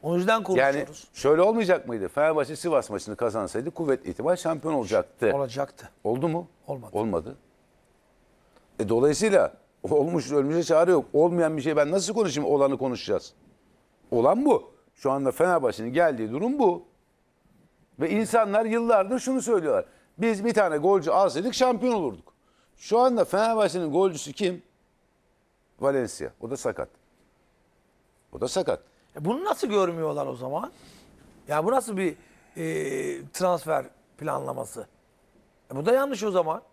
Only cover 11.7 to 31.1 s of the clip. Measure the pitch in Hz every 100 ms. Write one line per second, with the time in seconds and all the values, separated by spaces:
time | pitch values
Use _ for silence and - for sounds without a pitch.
11.7 | 151 147 190 190 220 202 147 147 143 139
12.7 | 139 135 120 - 98 - _ _ _ _
13.7 | _ _ _ _ 123 123 208 285 214 -
14.7 | _ _ _ 135 139 135 - 175 175 127
15.7 | 107 113 131 170 127 110 123 214 285 233
16.7 | 175 - _ _ _ _ _ _ _ _
17.7 | _ _ _ 160 202 220 233 214 208 226
18.7 | 233 233 220 190 254 247 262 233 220 156
19.7 | 107 - _ _ - 226 208 220 220 190
20.7 | 156 160 196 151 175 196 147 208 - 254
21.7 | 240 247 226 151 90 - _ _ _ _
22.7 | _ - 220 254 233 175 190 226 220 202
23.7 | 165 165 147 196 156 147 139 196 180 _
24.7 | _ _ _ _ _ _ _ _ _ _
25.7 | _ 139 139 117 - 69 - 117 131 123
26.7 | 104 67 _ _ _ _ _ _ _ _
27.7 | _ _ _ _ _ _ - 123 - 170
28.7 | - _ _ _ - 151 254 392 359 277
29.7 | 208 185 165 156 147 139 127 127 147 269
30.7 | - - - -